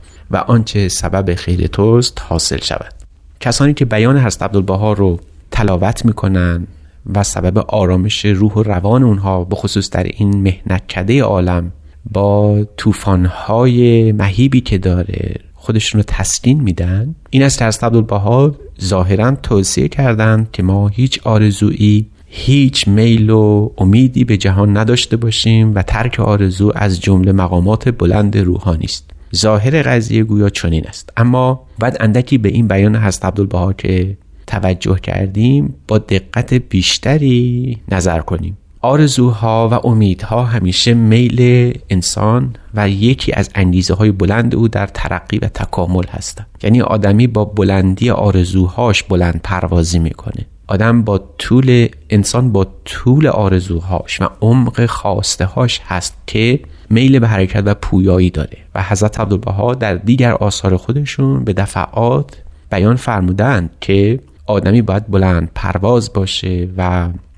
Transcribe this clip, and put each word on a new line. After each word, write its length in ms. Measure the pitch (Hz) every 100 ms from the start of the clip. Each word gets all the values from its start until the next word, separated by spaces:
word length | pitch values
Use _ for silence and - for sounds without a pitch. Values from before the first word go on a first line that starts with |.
| - - -
و 60 | 95
آنچه 520 | - 117 110 104 95
سبب 460 | - 87 95 95
خیر 320 | 87 - 87 85
توست 560 | - 107 120 127 - -
حاصل 320 | 82 - 67
شود." 340 | - - - - - - - -
کسانی 340 | 127 - 143
که 100 | 143
بیان 340 | 120 107 117 139
حضرت 240 | 117 -
عبدالبها 500 | 98 101 92 95 107
رو 280 | 101 95 87 - - -
تلاوت 540 | - 104 90 95 117
می‌کنن 600 | 117 104 101 95 90 87 85 - - - -
و 80 | 101
سبب 360 | 101 - - 95
آرامش 680 | - 107 92 92 101 -
روح 280 | 104 95 107
و 100 | 107
روان 400 | 104 92 101 127
اونها، 420 | 127 98 98 92
به 120 | 90 98
خصوص 340 | 104 101 -
در 120 | 87
این 340 | 92 - 101 101
محنت 500 | 95 92 - 92 -
کده 360 | - 95 127
عالم 500 | 117 95 90 87 87 - - - -
با 520 | 98 101 101 104 104 104 -
طوفان‌های 1400 | 110 98 - 92 90 - - 110 127 120 120 113 110
مهیبی 480 | 107 101 95 135 131
که 180 | - 95
داره، 560 | 92 90 87 92 - - -
خودشون 440 | - - 110 - 107
رو 60 | 104
تسکین 540 | - 98 - 120 151
می‌دن، 540 | 107 85 90 95 131 160 -
این 120 | 135
است 160 | 139 -
که 80 | 117
حضرت 180 | 110
عبدالبها 680 | 117 117 110 101 101 123 147 139 - -
ظاهراً 540 | 95 95 90 98 117 139
توصیه 460 | - 104 95 - 143
کردن 580 | - 135 110 110 110 110
که 100 | -
ما 260 | 92 98 101
هیچ 320 | 101 131 -
آرزویی، 800 | 123 110 107 98 107 - 104 104 110 - -
هیچ 600 | - - 143 135 - 104
میل 420 | 104 117 113 107
و 400 | 110 107 104 107 -
امیدی 460 | 95 113 131 -
به 120 | 120 104
جهان 400 | 98 95 101 101
نداشته 400 | 113 165 - 120
باشیم 580 | 117 - 113 113 110
و 80 | 101
ترک 380 | 92 110 120 -
آرزو 520 | 110 101 95 92 104
از 260 | - 101 90
جملهٔ 320 | - 95 95
مقامات 560 | 95 90 87 92 110 131
بلند 480 | - 87 104 104 104
روحانی 460 | 90 90 98 80
است. 260 | - - - - - 90
ظاهر 460 | 110 104 127 156
قضیه 420 | 127 120 110 110
گویا 240 | 110 104 101
چنین 380 | - 85 80 -
است، 260 | - - -
اما 500 | 117 127 127 131 - -
باید 180 | 117 -
اندکی 380 | 110 117 127 127
به 100 | 104
این 200 | - 110
بیان 280 | 98 104 110
حضرت 280 | 104 -
عبدالبها 480 | - 101 101 92 90
که 440 | 95 90 92 95 101 _ - -
توجه 520 | 107 92 90 101 95
کردیم 760 | - 92 98 101 120 143 139 - -
با 100 | 107
دقت 560 | - 95 - 117 113
بیشتری 1200 | 123 - 95 - - 117 151 139 123 123 123 127 113 -
نظر 280 | 92 90 82
کنیم. 380 | - 85 85 98 _ -
آرزوها 880 | 123 151 147 131 123 107 113 113 113
و 140 | 120 120
امیدها 580 | 110 101 90 - 113
همیشه 500 | 123 117 90 - 120
میل 800 | 117 110 113 123 123 123 123 123 120 -
انسان 640 | 92 - 104 104 123 127 - -
و 140 | 107 101
یکی 440 | 98 113 131 -
از 180 | - 95
انگیزه‌های 560 | 101 90 90 90 87 107
بلند 440 | 98 92 110 120
او 140 | 120 113
در 180 | 101 101
ترقی 520 | - - 90 - 110
و 100 | 104
تکامل 560 | - - - 87 92 -
هستند. 400 | - - - 104 -
یعنی 180 | 107 123
آدمی 460 | - 110 101 104 120
با 180 | 107
بلندی 680 | 104 104 98 98 95 95 120
آرزوهاش 920 | - 104 95 87 95 90 113 120 98
بلند 380 | - 90 87 82
پروازی 540 | - 90 90 87 82 85
می‌کنه. 480 | 82 - - - - - -
آدم 360 | 98 113 117
با 160 | 104 98 - -
طول، 500 | - 123 131 123 117 - -
انسان 420 | 104 95 120 127
با 140 | 98 95 -
طول 420 | - - 123 139 151
آرزوهاش 960 | - 98 92 92 82 92 90 - -
و 60 | 95 -
عمق 460 | 110 127 120 120 117
خواسته‌هاش 920 | - 101 98 101 - 92 127 123 -
هست 300 | - 90 - - -
که 340 | 107 113 139 - - -
میل 280 | 110 135 135
به 100 | 117
حرکت 340 | 101 95 104 101
و 80 |
پویایی 560 | 101 - 95 95 92 90
داره 280 | 80 - - -
و 80 | -
حضرت 380 | 95 101 107 -
عبدالبها 540 | 101 101 110 98 113
در 200 | 127 110
دیگر 380 | 87 107 123 120
آثار 440 | - 90 - 95 92
خودشون 680 | - 135 139 - 135 135
به 80 | 120
دفعات 840 | 95 101 - - 113 117 135 143 - - - -
بیان 260 | 98 101 123
فرمودند 760 | - 104 90 95 120 110 85 -
که 400 | - 98 101 131 - - -
آدمی 360 | 104 104 117
باید 240 | 104 98 107
بلند 440 | 98 92 85 82
پرواز 580 | - 92 92 101 120 -
باشه 560 | 104 92 - 92 90 92 92
و 320 | 90 90 87 87 -